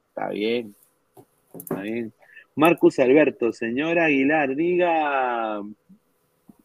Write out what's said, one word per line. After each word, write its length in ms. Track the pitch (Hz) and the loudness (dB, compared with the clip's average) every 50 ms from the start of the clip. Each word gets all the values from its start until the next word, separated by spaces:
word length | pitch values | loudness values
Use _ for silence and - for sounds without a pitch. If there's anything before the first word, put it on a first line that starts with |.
| _ _ | _ _
Está 200 | - - 104 98 | -10 -8 -8 -6
bien. 440 | 95 98 104 113 117 120 117 104 101 _ _ _ _ _ _ _ _ - - _ _ _ _ _ - | -6 -4 -2 -2 -2 -4 -4 -8 -14 _ _ _ _ _ _ _ _ -20 -20 _ _ _ _ _ -20
Está 260 | - - - - 95 | -16 -10 -8 -8 -8
bien. 300 | 98 107 113 117 117 107 - _ _ _ - - - _ - | -6 -8 -6 -8 -8 -10 -12 _ _ _ -20 -20 -20 _ -2
Marcus 420 | 123 147 170 165 - - 175 - - | 2 2 2 4 4 4 4 4 4
Alberto, 540 | 131 123 135 156 151 131 - - 123 113 | 4 4 6 6 4 2 0 -2 -4 -4
"Señor 460 | 110 - 120 113 117 131 151 165 170 175 | -4 -4 -6 -6 -4 -4 -2 -2 0 0
Aguilar, 560 | 165 156 147 135 135 139 156 160 147 131 131 | 2 2 2 2 2 2 2 2 0 0 -2
diga, 1040 | 143 165 175 180 175 180 175 165 160 151 147 139 135 131 123 120 117 113 110 107 104 101 104 107 _ _ _ 190 _ _ _ _ _ _ _ _ _ _ _ - _ _ | -2 -2 0 0 0 0 2 0 0 0 -2 -2 -2 -2 -2 -2 -4 -4 -4 -6 -8 -10 -12 -16 _ _ _ -20 _ _ _ _ _ _ _ _ _ _ _ -20 _ _